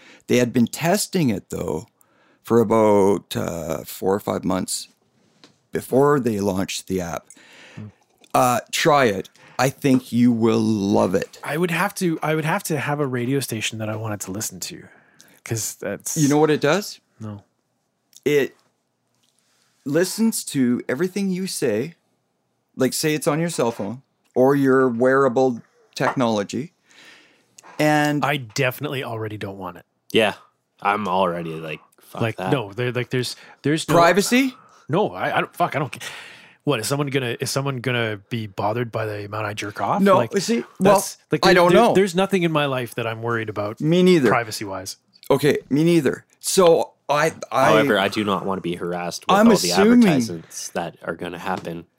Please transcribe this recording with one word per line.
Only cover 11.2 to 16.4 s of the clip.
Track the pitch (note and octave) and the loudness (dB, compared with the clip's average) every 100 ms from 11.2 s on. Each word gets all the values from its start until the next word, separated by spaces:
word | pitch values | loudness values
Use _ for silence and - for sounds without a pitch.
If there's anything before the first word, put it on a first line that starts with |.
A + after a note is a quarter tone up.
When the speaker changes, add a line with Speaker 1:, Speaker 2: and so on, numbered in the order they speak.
| - - | -4 -12
Speaker 2:
I | - D3+ | -8 -4
would | F3 | -2
have | E3 F3+ - | -2 -4 -2
to, | F3+ D#3+ | -4 -2
I | D3+ D#3 | -2 -2
would | D#3 | -2
have | G3 | -4
to | - D3+ | -4 -6
have | A#2 D3 | -4 -4
a | C#3 | -2
radio | B2 A#2+ C#3 | -2 -2 -4
station | B2 A2 - A2 | -4 -6 -8 -8
that | G#2+ | -8
I | A2 | -6
wanted | A2 G#2 | -8 -8
to | - | -10
listen | G2 - F#2 | -8 -10 -10
to, | - E2 - _ _ _ _ _ | -14 -14 -20 _ _ _ _ _
'cause | - A2+ - - | -8 -6 -6 -8
that's | F#2+ G2+ - - | -10 -8 -6 0
Speaker 1:
You | C#3+ | 2
know | |
what | D3 | 4